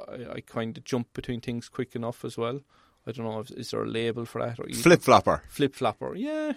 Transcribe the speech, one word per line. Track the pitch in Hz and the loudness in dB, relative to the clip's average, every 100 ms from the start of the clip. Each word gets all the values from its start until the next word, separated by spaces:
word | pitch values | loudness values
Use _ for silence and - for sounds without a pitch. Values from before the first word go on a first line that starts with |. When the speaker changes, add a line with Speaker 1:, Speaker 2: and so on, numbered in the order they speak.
| - | -12
Speaker 1:
I, | - 117 | -12 -10
I | - | -12
kind | - 117 113 120 | -8 -6 -6 -8
of | |
jump | - 123 120 | -4 -4 -4
between | - - 120 | -8 -6 -6
things | - 120 - | -6 -6 -6
quick | - 123 120 | -8 -6 -6
enough | 117 - 117 | -6 -6 -8
as | 117 | -4
well. | 117 139 - _ _ _ - | -4 -4 -10 _ _ _ -12
I | |
don't | 120 113 | -8 -6
know, | 110 | -6
if, | - | -8
is | - 117 | -10 -6
there | 113 | -4
a | 110 | -2
label | 113 117 117 117 | -2 -2 -2 -6
for | 117 120 | -4 -6
that? | 117 | -6
Or | - | -8
either? | 120 | 4
Speaker 2:
Flip-flopper. | 165 170 - 110 95 78 - | 6 8 10 8 8 2 0
Speaker 1:
Flip-flopper, | - 139 - 117 - 131 180 | -2 -2 0 -2 -2 -6 -6
yeah, | 285 311 302 | -4 -4 -4